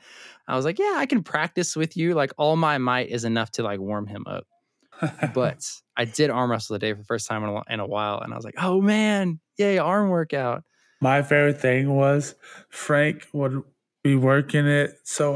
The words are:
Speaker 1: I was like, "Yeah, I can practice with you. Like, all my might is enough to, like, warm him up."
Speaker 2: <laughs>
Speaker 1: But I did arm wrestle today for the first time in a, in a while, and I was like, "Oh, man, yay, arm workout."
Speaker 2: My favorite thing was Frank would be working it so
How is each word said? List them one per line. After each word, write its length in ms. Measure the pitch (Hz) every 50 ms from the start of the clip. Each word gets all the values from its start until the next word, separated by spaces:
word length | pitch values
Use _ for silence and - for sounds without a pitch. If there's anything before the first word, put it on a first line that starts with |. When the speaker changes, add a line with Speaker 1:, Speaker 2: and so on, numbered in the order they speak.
| _ - - - - - - _ _ -
Speaker 1:
I 80 | 127
was 80 | 131 131
like, 160 | 160 196 226
"Yeah, 140 | 403 415 370
I 100 | 294 277
can 160 | 262 277 208
practice 540 | 160 - - 151 160 165 - 180 175 - -
with 200 | 156 160 160 -
you. 180 | 170 160 175 175
Like, 180 | 151 135 135 -
all 200 | - 147 151 160
my 220 | 165 165 151 147 135
might 320 | 127 123 123 123 123 -
is 140 | - 117 117
enough 280 | 113 113 113 113 -
to, 100 | - -
like, 160 | 113 104 101 95
warm 300 | 95 101 107 104 101 101
him 160 | 101 104 -
up." 180 | 98 95 90 - _ _ _ _ _ _ _ _ _ - -
Speaker 2:
<laughs> 320 | 165 151 - - 156 127 113
Speaker 1:
But 300 | 127 123 151 135 - - - - - _ _ -
I 80 | 123 120
did 240 | 113 - - 151 139
arm 200 | 120 123 127 120
wrestle 240 | 113 113 - - 110
today 180 | 101 110 110
for 60 | 104 104
the 60 | 101
first 200 | - 113 107 - -
time 160 | 110 110 107
in 60 | 104
a, 120 | 101 107 - -
in 60 | 117 107
a 60 | 101
while, 320 | - 104 107 107 104 101 -
and 120 | - -
I 40 | 117
was 80 | 117 117
like, 120 | 113 - -
"Oh, 200 | 180 185 185 190
man, 580 | 196 208 208 214 214 214 208 196 190 175 165 160 _ _ _
yay, 220 | - 202 202 196 180
arm 300 | 151 170 190 208 208 190
workout." 540 | 180 170 156 - 143 139 127 120 120 - - _ _ _ _ _ _ -
Speaker 2:
My 200 | 131 131 139 143
favorite 360 | 139 143 147 147 147 147 143 -
thing 360 | - 127 127 131 139 143 139
was 400 | 139 139 139 143 147 139 - - _ - - - - - _
Frank 580 | - - - - 151 143 147 151 151 151 - -
would 300 | - 143 139 131 135 139 - _ _ _ _ _ _ _ -
be 120 | 139 139
working 500 | 131 131 131 135 143 139 139 - 147 147
it 320 | 143 143 143 143 143 - _ -
so 280 | - - - 147 143 139